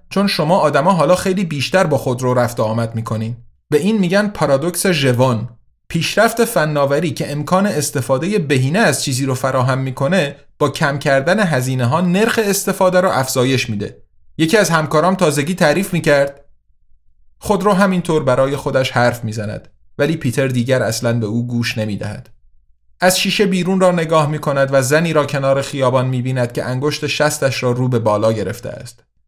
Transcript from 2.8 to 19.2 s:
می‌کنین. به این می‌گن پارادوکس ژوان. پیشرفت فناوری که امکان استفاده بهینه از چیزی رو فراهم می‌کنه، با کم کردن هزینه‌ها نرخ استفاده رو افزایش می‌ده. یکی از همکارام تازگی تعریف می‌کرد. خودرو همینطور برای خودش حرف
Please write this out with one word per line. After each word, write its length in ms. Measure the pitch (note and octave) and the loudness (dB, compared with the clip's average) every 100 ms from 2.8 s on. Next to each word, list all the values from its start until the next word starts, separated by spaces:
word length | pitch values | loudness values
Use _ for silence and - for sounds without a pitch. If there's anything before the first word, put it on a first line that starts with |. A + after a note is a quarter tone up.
| A#2 A#2 | -4 -6
می‌کنین. 420 | A2+ A2 A2+ A#2+ - _ _ | -6 -6 -6 -8 -14 _ _
به 80 | D3 | 0
این 200 | F#3 A3 | 2 2
می‌گن 300 | F3+ G3 G#3 | 2 2 0
پارادوکس 600 | G3+ D#3 C#3 E3 F3+ G3+ | -2 0 2 0 -2 0
ژوان. 600 | E3 C3 A#2+ C3 A#2 A#2+ - _ _ _ | 2 2 2 2 0 -4 -12 _ _ _
پیشرفت 560 | E3+ D#3+ - A3+ A3+ A#3 | -4 -2 2 2 2 0
فناوری 680 | F3+ D3+ D3 C#3 C#3+ E3 | 2 0 0 0 0 -2
که 200 | A#2 A2 | -4 -6
امکان 360 | C#3+ D3 F#3 G3+ | -4 0 0 2
استفاده 720 | D3+ C3+ C#3+ A#2+ C3 E3+ G#3 | 0 -2 -4 -2 -2 0 -2
بهینه 400 | C#3+ B2+ C3 F3+ | 0 2 2 2
از 240 | G#3 C3+ | 2 0
چیزی 220 | - B2+ C3+ | -2 -2 -2
رو 80 | |
فراهم 440 | B2+ C3+ C3 B2+ C3 | -2 -2 0 0 0
می‌کنه، 580 | C3 B2+ C#3 F#3+ C#3+ C#3 - _ | -4 -4 0 0 -2 -6 -20 _
با 100 | D3 | -2
کم 300 | - D3+ C#3+ | 0 -2 -2
کردن 400 | D3+ C3+ C#3 G3 | 0 2 2 0
هزینه‌ها 600 | G3 C#3+ C3 B2+ A#2+ D#3 | 2 0 -2 0 0 2
نرخ 380 | F3+ F3+ A3 - | 2 2 2 2
استفاده 580 | G#3 G3 - F#3 F#3 F3+ | 0 0 -2 0 2 4
رو 80 | F3+ | 2
افزایش 600 | B2+ B2 C3 B2+ C3 - | 0 0 0 0 0 -2
می‌ده. 340 | G#2 G#2 - - _ - - | -6 -6 -10 -20 _ -20 -2
یکی 200 | D#3+ A3 | 2 4
از 120 | F3 | 2
همکارام 460 | E3 D3+ C#3+ E3+ F#3+ | 0 0 2 2 2
تازگی 400 | E3+ C#3+ C#3+ F#3 | 0 0 -2 2
تعریف 380 | D#3+ D3 F#3+ | 2 2 0
می‌کرد. 520 | E3+ D#3+ C#3+ C#3 - - - _ _ _ - _ _ - _ | -2 2 2 2 -4 -20 -20 _ _ _ -20 _ _ -20 _
خودرو 360 | - G3+ F#3+ | -2 0 2
همینطور 500 | F#3 G3 F3+ E3+ D#3 | 2 2 0 0 0
برای 320 | C3+ B2+ C3+ C#3 | 2 2 2 0
خودش 360 | C#3+ B2+ C3 | -2 -2 0
حرف 320 | B2 A#2+ A#2+ | 2 0 0